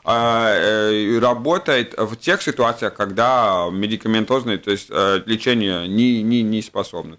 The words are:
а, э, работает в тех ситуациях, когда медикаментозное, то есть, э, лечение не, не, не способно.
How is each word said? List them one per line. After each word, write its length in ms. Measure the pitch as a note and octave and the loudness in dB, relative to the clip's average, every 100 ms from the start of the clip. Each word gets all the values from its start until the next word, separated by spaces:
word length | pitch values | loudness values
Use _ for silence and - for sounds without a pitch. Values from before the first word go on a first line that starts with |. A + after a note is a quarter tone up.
| D#2 | -2
а, 460 | A#2 A#2 A2+ A2+ G2 | 0 2 2 2 2
э, 640 | F#2+ G#2+ G#2+ G#2+ G#2 A#2 | 2 2 2 0 0 2
работает 760 | B2 A#2+ C3+ F3+ - C3 A#2 - | 2 0 0 -2 0 0 -2 -4
в 180 | G#2+ A2+ | -4 -4
тех 260 | - G3 | -2 -2
ситуациях, 520 | - B2+ A#2 A2+ G#2 - | -2 0 0 0 -4 -4
когда 720 | G2+ G2 A#2+ B2+ A2 F#2 F2 | -4 0 2 2 2 2 0
медикаментозное, 880 | F#2+ G#2 A2 A2 A2 G#2 C3 B2 G2 | -2 -4 -2 0 0 2 0 0 -4
то 140 | - | -2
есть, 160 | G2 - | -4 -2
э, 320 | C#2 G2 F#2+ G#2 | 0 2 0 0
лечение 640 | A2 B2+ A#2 G2+ F2 F2+ | -2 0 0 0 -2 -2
не, 360 | G#2 B2 A#2 | 2 2 2
не, 180 | A2 A#2+ | 2 2
не 180 | A2 A2 | 2 -2
способно. 560 | G#2 G2 F#2 F2 D#2+ | -4 -6 -6 -8 -12